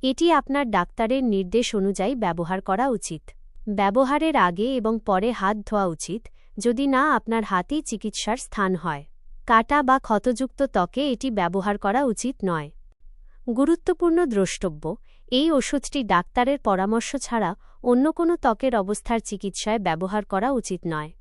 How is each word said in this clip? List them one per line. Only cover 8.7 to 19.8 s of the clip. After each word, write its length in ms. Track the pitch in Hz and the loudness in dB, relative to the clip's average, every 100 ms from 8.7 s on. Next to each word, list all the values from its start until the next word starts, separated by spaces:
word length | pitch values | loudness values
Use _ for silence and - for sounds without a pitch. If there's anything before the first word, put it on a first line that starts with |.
| 185 | 0
হয়। 280 | 170 147 151 - - - - | -2 -8 -10 -20 -18 -18 4
কাটা 340 | 226 226 294 | 4 6 2
বা 160 | 262 269 | 4 2
ক্ষতযুক্ত 600 | - 214 254 233 262 - | 4 0 0 -2 -4 -2
ত্বকে 380 | 277 - 175 - 294 | 0 2 0 0 -2
এটি 160 | 240 269 | -2 -2
ব্যবহার 440 | 214 170 190 190 202 | 0 0 0 -2 -2
করা 240 | 202 220 | 0 0
উচিত 320 | 277 208 247 269 | 0 -2 -4 -4
নয়। 260 | 190 165 147 - - - - - - - - | -2 -2 -6 -14 -20 -20 -20 -20 -20 -14 -6
গুরুত্বপূর্ণ 680 | 233 294 339 - 359 339 330 339 | 0 2 2 0 0 2 4 2
দ্রষ্টব্য, 580 | 208 185 - 190 151 160 202 - - - | 2 0 0 -6 -4 -8 -8 -12 -20 -2
এই 160 | 254 311 | 0 2
ওষুধটি 480 | 294 - 285 - 294 | 2 0 -2 -4 -6
ডাক্তারের 560 | 220 180 180 - 247 285 | 0 0 0 0 0 0
পরামর্শ 500 | - 190 196 226 - 277 | 0 0 0 -2 -2 -8
ছাড়া 360 | - 240 190 190 - - | -4 -2 -2 -4 -12 -8
অন্য 220 | 247 247 285 | 0 2 2
কোনো 220 | 320 339 349 | 2 0 2
ত্বকের 360 | 262 214 262 240 | 0 0 0 0
অবস্থার 440 | 190 208 - 233 | -2 -4 -2 -2
চিকিৎসায় 600 | - 196 196 - 214 | -2 -8 -8 -6 -2
ব্যবহার 440 | 226 | -2